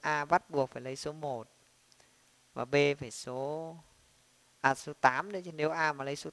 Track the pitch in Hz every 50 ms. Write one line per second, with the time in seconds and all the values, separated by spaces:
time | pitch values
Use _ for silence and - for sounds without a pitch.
0 | - 156 151 147 147 143 170 185 - - 160 143 131 - - 127 123 131 135 -
1 | - 151 151 156 151 143 127 113 110 - _ _ _ _ _ _ _ _ _ _
2 | _ _ _ _ _ _ _ _ _ _ - 123 123 127 143 143 143 143 139 143
3 | 139 113 - - - 127 123 131 135 143 151 160 165 165 165 165 151 _ _ _
4 | _ _ _ _ _ _ _ _ _ _ _ _ - 135 135 - - 156 147 -
5 | - 131 127 139 175 202 202 185 180 175 160 151 151 156 160 165 156 156 147 139
6 | 135 139 147 - - 156